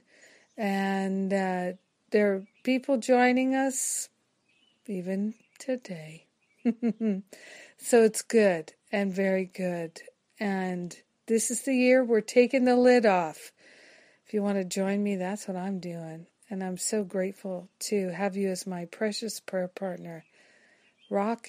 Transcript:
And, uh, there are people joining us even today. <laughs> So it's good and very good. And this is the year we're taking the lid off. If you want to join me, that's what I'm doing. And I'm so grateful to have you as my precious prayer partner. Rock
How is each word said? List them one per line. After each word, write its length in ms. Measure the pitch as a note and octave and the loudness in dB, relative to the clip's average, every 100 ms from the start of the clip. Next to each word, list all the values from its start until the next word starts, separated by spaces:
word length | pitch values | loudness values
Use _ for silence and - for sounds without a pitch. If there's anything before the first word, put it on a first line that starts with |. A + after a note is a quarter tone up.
| _ _ - _ _ - | _ _ -20 _ _ -6
And, 720 | G3+ G3 G3 G3 G3 F#3+ F#3+ | -2 0 0 -2 -2 -2 0
uh, 460 | G3 F#3+ F3+ F3+ F#3 _ _ _ | 0 0 -2 -4 -8 _ _ _
there 240 | G#3+ G#3 | 2 4
are 140 | F#3+ G3 _ | 2 -6 _
people 340 | - C4 B3+ C4 | -2 0 0 0
joining 560 | A3 B3 B3 B3+ C4 | 4 4 6 4 2
us 560 | C4 C4+ C4 - - - _ _ _ _ _ _ _ - | 0 0 -2 -4 -6 -8 _ _ _ _ _ _ _ -10
even 480 | F#3 F3+ F#3+ G#3+ A3 _ - | -8 -4 -4 -4 -8 _ -12
today. 680 | - B3+ - E3+ D#3 D#3+ _ _ _ _ A#3+ | -6 -6 -8 -14 -14 -20 _ _ _ _ -4
<laughs> 580 | A3+ A#3 - A3 G3 - - - - - - - | -2 -2 -2 -2 -2 -6 -18 -20 -20 -20 -14 4
So 180 | A#3+ | 6
it's 180 | A3 - | 6 2
good 500 | - A#3 G#3 E3+ D#3+ - _ | 0 4 4 2 -4 -18 _
and 200 | G#3 G3 | -2 -2
very 300 | F#3 F#3+ F#3+ | 0 0 0
good. 580 | F#3 - F3+ F3 E3 - - - _ - | -2 -6 -6 -4 -8 -12 -20 -20 _ -6
And 560 | G#3 F#3+ F#3 F3+ F3 - _ _ - | -4 -2 -4 -4 -8 -12 _ _ 0
this 240 | A3+ - | 0 0
is 120 | A#3+ | -4
the 100 | - | 0
year 300 | B3+ B3 B3+ | 2 6 6
we're 180 | A#3+ A3 | 4 2
taking 440 | G#3 B3 A#3+ C4+ B3 | 4 4 4 4 4
the 100 | B3 | 6
lid 300 | B3 B3 G#3+ | 6 6 6
off. 480 | F#3 D#3+ - - - - - - - _ _ _ | 4 2 -6 -18 -20 -20 -20 -20 -20 _ _ _
If 80 | |
you 100 | G#3+ | -2
want 140 | G3+ G3 | 0 0
to 80 | F3+ | -2
join 360 | F#3+ F#3+ G3+ | -2 0 0
me, 140 | G#3 G3 | 0 -2
that's 320 | F3+ G#3 - | -4 -6 -8
what 80 | F#3 | -6
I'm 240 | F#3+ F#3+ | -6 -6
doing. 480 | F3 E3+ D#3+ D#3+ E3+ _ - | -8 -10 -12 -14 -18 _ -10
And 120 | F#3+ | -6
I'm 160 | F#3+ F3+ | -6 -4
so 280 | - G#3+ F#3 | -2 -2 -2
grateful 640 | G3 F#3+ G3 G3 F3+ F#3 _ - | -2 -4 -6 -10 -10 -12 _ -4
to 220 | G3+ F#3 | -2 -2
have 260 | E3+ G3+ F#3+ | -2 -4 -2
you 140 | G3 | -2
as 180 | F3+ F#3+ | -4 -6
my 180 | F3+ E3+ | -8 -10
precious 540 | - A3 G3+ A3+ - | -6 -4 -4 -8 -10
prayer 300 | - F#3 F3+ | -8 -6 -6
partner. 560 | - F#3+ F3 E3+ E3 - _ _ _ _ _ _ _ - | -6 -8 -8 -12 -16 -18 _ _ _ _ _ _ _ -4
Rock 380 | G3+ G#3 A#3 | -2 -2 -4